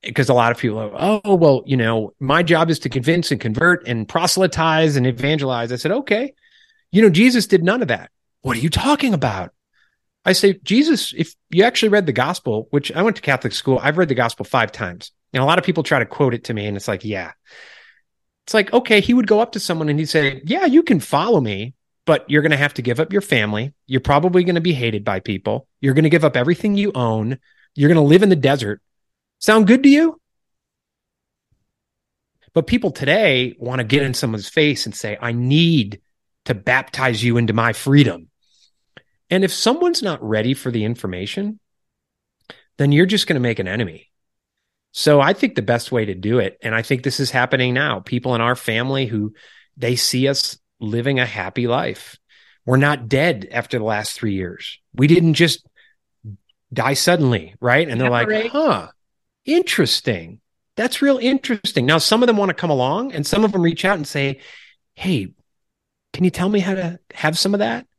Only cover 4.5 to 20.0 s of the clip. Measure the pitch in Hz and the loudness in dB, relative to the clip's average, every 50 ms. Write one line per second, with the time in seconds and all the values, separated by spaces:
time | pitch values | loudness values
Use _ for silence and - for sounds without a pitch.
4.5 | - 165 160 165 156 160 160 156 143 135 123 127 123 120 139 143 156 156 143 131 | 0 0 0 0 2 2 2 2 2 2 0 0 0 -2 -2 -2 -2 -2 -2 -4
5.5 | 127 120 117 117 123 120 - 156 196 262 277 - - 220 262 277 - _ _ _ | -4 -4 -4 -6 -8 -6 -4 -4 -4 -4 -6 -8 -10 -10 -10 -10 -12 _ _ _
6.5 | _ _ _ _ _ _ _ _ - 196 226 214 160 165 226 254 247 247 190 - | _ _ _ _ _ _ _ _ 2 4 4 6 6 6 4 4 4 2 0 2
7.5 | - 185 165 180 214 254 233 135 117 92 - - _ _ _ _ _ _ _ 131 | 2 2 2 2 0 0 -2 -4 -4 -6 -6 -14 _ _ _ _ _ _ _ -6
8.5 | 120 113 127 165 - - - 277 294 285 285 254 208 151 127 120 101 95 90 - | -4 -2 -2 -2 -2 -2 0 0 0 0 0 -2 0 0 -2 -2 -4 -4 -10 -12
9.5 | _ _ _ _ _ _ _ _ _ _ _ _ _ _ _ - 185 - - 196 | _ _ _ _ _ _ _ _ _ _ _ _ _ _ _ 0 0 4 4 2
10.5 | 185 - - - 185 247 294 320 302 208 - - - - 160 - - _ _ _ | 2 0 -2 0 2 2 4 4 2 0 0 -8 -4 -6 -6 -6 -6 _ _ _
11.5 | - 170 202 240 240 - - 220 196 208 190 151 123 113 127 147 180 - _ 135 | 2 4 4 4 4 0 0 2 2 2 2 0 0 0 -2 -2 -2 -6 _ -4
12.5 | 110 107 113 _ - 143 143 - - 151 190 226 208 - - - 139 123 - 117 | -4 -4 -4 _ -2 -2 -2 -2 -4 -2 0 -2 -2 -2 -2 -2 -2 -2 -2 -6
13.5 | - - - 135 131 127 - 139 156 170 180 156 135 117 120 117 - _ 101 - | -8 -6 -2 -2 -2 0 0 -2 0 0 0 0 0 -2 -2 -2 -2 _ -8 -2
14.5 | - 127 113 104 - - 113 90 87 90 - - _ _ _ _ - 127 131 143 | 0 0 0 0 -2 -8 -10 -10 -10 -12 -18 -20 _ _ _ _ -4 -2 0 2
15.5 | 165 180 - - 170 170 147 - 156 135 117 - - - 147 131 117 117 _ - | 2 2 0 0 -2 -2 0 0 0 0 0 -2 -2 -2 0 0 0 -4 _ -8
16.5 | 120 107 104 104 104 98 - - 104 90 98 107 104 95 87 80 - _ _ _ | -8 -6 -6 -6 -8 -8 -6 -6 -8 -6 -6 -8 -8 -8 -8 -12 -16 _ _ _
17.5 | - - - - - - - - _ _ _ _ _ _ _ _ _ _ _ - | -20 -20 -20 -20 -20 -20 -20 -20 _ _ _ _ _ _ _ _ _ _ _ -2
18.5 | - 220 196 - - 240 240 - 220 202 196 - 240 254 233 196 214 208 233 - | 0 0 0 2 0 0 2 4 2 2 4 4 2 2 4 2 2 2 0 -2
19.5 | - 202 - - 175 160 160 151 143 147 | -4 -10 -6 -4 -4 -2 -2 -2 -2 -2